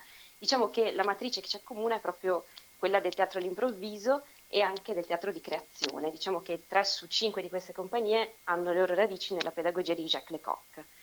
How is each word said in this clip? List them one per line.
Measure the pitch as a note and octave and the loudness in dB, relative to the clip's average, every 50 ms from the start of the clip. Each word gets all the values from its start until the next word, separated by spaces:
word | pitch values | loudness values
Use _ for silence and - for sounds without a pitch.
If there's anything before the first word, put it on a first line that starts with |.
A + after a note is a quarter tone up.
| - - - - - - - | -8 -20 -20 -20 -20 -20 -18
Diciamo | - G3+ - C4+ B3+ A#3 B3+ | -6 0 2 4 4 4 2
che | - A#3 A3 G3+ | 4 2 2 2
la | - F#3+ G3 | 2 2 2
matrice | G#3 G3 - A#3 B3+ - F#3+ | 2 2 0 -2 -4 -4 -6
che | - | -6
ci | - - | -6 -8
accomuna | - - - B3 G#3 A3 A#3 A3+ | -8 -8 -12 -8 -2 0 0 0
è | G3+ | 0
proprio | - F3+ F3 - - F#3 F3+ E3 - - - - - - - | -2 -4 -6 -2 0 2 2 2 0 -6 -20 -20 -20 -20 -10
quella | - - F#3 G3 G3 | -2 0 4 4 4
del | F3+ F3+ F3+ | 2 2 2
teatro | - F#3+ F#3 - F#3+ | 2 0 2 2 -4
all'improvviso | F3+ F#3+ F3+ G3+ A#3 B3+ G#3+ F#3 F#3+ G#3+ G#3+ G#3 G3+ B3 C#4 D4 - - - - - - | -4 -4 -2 0 0 0 0 -2 -6 -8 -8 -4 2 2 2 2 0 -8 -20 -20 -16 -2
e | - G3+ | 2 2
anche | G3+ F#3 F#3+ F#3+ - - G#3 | 2 2 0 -4 -4 -4 -4
del | F3+ E3+ | -2 -2
teatro | - F3 E3+ - G3+ | 0 -2 -2 -2 -2
di | F3 D#3+ | -6 -6
creazione. | - - D#3 E3 - - - - - C3+ C#3+ D3 D3 D#3+ | -6 -6 -6 -6 -6 -8 -8 -4 -4 -4 -2 -2 -4 -4
Diciamo | D#3+ - - F#3+ F#3+ E3+ F3 | -4 -4 -4 -2 -2 -2 -2
che | - E3+ E3 - | -4 -6 -6 -6
tre | - - G3 G3+ | 0 2 2 2
su | - - - E3+ | 2 -2 -4 -6
cinque | - - - A3 G#3+ G3+ G3 F3 | -4 -2 0 0 0 0 -2 -6
di | F3 | -4
queste | F3+ F#3 - - F3+ | -6 -6 -6 -6 -8
compagnie | - F#3 F#3+ A#3 A#3+ - G#3 A3 A3+ G#4+ A4 - - - | -8 -6 -2 0 0 2 4 2 2 2 0 -6 -12 -2
hanno | - F3 E3+ F3 F3 E3+ | 0 0 0 2 2 4
le | F3+ | 4
loro | F#3 F3+ F3+ | 4 4 6
radici | F3+ G#3+ G#3 F#3+ F3+ - - G3 | 4 4 4 2 -4 -6 -4 -2
nella | E3+ D#3 D#3+ - | -2 -2 -2 -2
pedagogia | E3+ D#3+ F3 F3 F#3 F3+ E3 E3+ | 0 0 0 0 0 0 0 -2
di | E3 D#3+ | -2 0
Jacques | D#3+ - C3+ - - | -2 -2 -2 -2 -6
Lecoq, | D#3+ D3+ - - - - - - - D#3 D3+ - - - | -10 -6 -2 -2 -4 -4 -4 -18 -18 -18 -18 -18 -20 -20